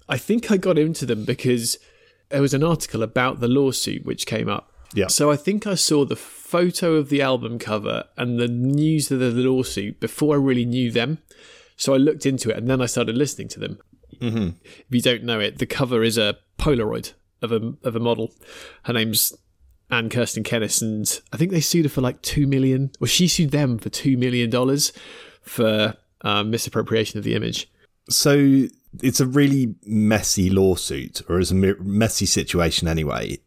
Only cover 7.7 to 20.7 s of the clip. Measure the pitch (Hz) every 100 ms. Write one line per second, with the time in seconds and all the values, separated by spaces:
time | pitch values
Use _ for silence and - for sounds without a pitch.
7.7 | 107 107 - - - 123 120 120 120 131
8.7 | 143 156 156 135 131 127 120 127 131 123
9.7 | - 101 - 117 - 151 143 135 123 120
10.7 | 123 123 117 131 160 _ - - - _
11.7 | - - 135 147 151 139 131 113 107 117
12.7 | 131 120 123 117 117 143 - 110 - 101
13.7 | - _ _ - - 120 110 92 - -
14.7 | - - 123 127 120 120 110 101 - 120
15.7 | - 127 120 113 110 104 - _ - 156
16.7 | 127 110 58 - - _ - 110 113 113
17.7 | 143 127 113 117 113 110 _ - - -
18.7 | - - 120 110 104 - - _ _ _
19.7 | _ - 120 113 117 113 113 104 117 104